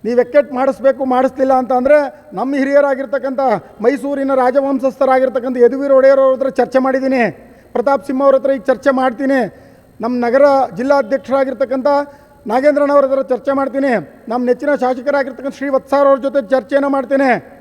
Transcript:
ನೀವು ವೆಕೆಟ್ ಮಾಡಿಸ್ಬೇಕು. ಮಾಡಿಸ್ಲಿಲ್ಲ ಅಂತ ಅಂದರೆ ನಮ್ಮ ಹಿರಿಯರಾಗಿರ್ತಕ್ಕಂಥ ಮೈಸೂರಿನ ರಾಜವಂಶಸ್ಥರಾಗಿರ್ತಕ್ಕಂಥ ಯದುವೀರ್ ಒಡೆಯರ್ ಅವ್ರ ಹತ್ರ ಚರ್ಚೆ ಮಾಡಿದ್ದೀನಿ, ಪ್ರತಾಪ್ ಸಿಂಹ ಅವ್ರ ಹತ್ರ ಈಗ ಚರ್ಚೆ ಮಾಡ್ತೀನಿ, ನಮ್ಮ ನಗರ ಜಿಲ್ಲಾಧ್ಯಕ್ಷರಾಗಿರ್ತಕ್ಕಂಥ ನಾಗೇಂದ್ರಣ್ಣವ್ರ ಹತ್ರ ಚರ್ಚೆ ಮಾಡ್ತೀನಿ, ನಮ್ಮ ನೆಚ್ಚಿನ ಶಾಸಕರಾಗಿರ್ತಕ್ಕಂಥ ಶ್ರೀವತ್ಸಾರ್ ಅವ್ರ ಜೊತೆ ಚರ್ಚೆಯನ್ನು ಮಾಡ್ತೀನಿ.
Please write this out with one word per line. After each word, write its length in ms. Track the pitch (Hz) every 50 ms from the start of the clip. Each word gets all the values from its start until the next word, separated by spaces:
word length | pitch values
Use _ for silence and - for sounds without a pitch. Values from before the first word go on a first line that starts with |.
| -
ನೀವು 120 | 208 240
ವೆಕೆಟ್ 360 | 240 247 240 - 294 277 -
ಮಾಡಿಸ್ಬೇಕು. 520 | 277 247 262 269 262 - 220 269 254 233 277
ಮಾಡಿಸ್ಲಿಲ್ಲ 480 | 262 254 247 254 262 254 285 269 262
ಅಂತ 200 | 269 254 254 208
ಅಂದರೆ 420 | 262 247 247 269 294 302 285 262 - - _ -
ನಮ್ಮ 220 | - 175 233 262 277
ಹಿರಿಯರಾಗಿರ್ತಕ್ಕಂಥ 840 | 277 262 269 277 285 285 277 269 254 269 226 233 269 240 277 262 254 269 254 214 180 - - - -
ಮೈಸೂರಿನ 540 | 208 240 277 240 247 277 285 269 277 269 269
ರಾಜವಂಶಸ್ಥರಾಗಿರ್ತಕ್ಕಂಥ 1200 | 262 247 254 254 277 269 277 277 262 247 269 - - 277 262 262 262 262 262 - 262 226 262 247 254
ಯದುವೀರ್ 340 | 240 233 262 269 277 277
ಒಡೆಯರ್ 260 | 269 262 262 269 277 269
ಅವ್ರ 160 | 269 262 262
ಹತ್ರ 140 | 247 269 269
ಚರ್ಚೆ 300 | - - 247 240 - 262
ಮಾಡಿದ್ದೀನಿ, 520 | 262 262 262 269 262 269 262 254 233 190 - - - - - - - -
ಪ್ರತಾಪ್ 340 | _ 240 233 277 277 277 277
ಸಿಂಹ 180 | - 269 262 277
ಅವ್ರ 100 | 277 269
ಹತ್ರ 160 | 269 - 277
ಈಗ 120 | 269 262
ಚರ್ಚೆ 280 | - - 254 - - 285
ಮಾಡ್ತೀನಿ, 640 | 269 254 262 262 233 202 277 269 277 262 233 175 - - - - - - _ _ _ _
ನಮ್ಮ 260 | 214 233 247 247 240
ನಗರ 160 | 240 226 277 285 285 277 269 262 - 175
ಜಿಲ್ಲಾಧ್ಯಕ್ಷರಾಗಿರ್ತಕ್ಕಂಥ 1120 | 170 247 269 285 277 277 202 269 262 269 - 247 277 269 262 262 208 269 220 262 269 233 294 285 285 285 285 - - - _ - _ -
ನಾಗೇಂದ್ರಣ್ಣವ್ರ 600 | 208 208 254 262 294 285 294 285 285 285 285 269
ಹತ್ರ 160 | 262 269 269
ಚರ್ಚೆ 300 | 269 262 254 240 - 285
ಮಾಡ್ತೀನಿ, 580 | 277 269 269 269 220 277 269 277 240 196 147 - - - - -
ನಮ್ಮ 180 | 220 254 247
ನೆಚ್ಚಿನ 280 | 247 247 247 302 285 294
ಶಾಸಕರಾಗಿರ್ತಕ್ಕಂಥ 800 | - 254 254 262 240 233 285 277 285 269 269 254 - 254 277 -
ಶ್ರೀವತ್ಸಾರ್ 540 | - 269 285 269 262 262 - 277 277 277 277
ಅವ್ರ 100 | 277 269
ಜೊತೆ 300 | 220 277 - 277 240 185
ಚರ್ಚೆಯನ್ನು 400 | 262 262 - - 285 277 277 277
ಮಾಡ್ತೀನಿ. 560 | 277 269 262 - 277 269 277 262 233 233 240 - - -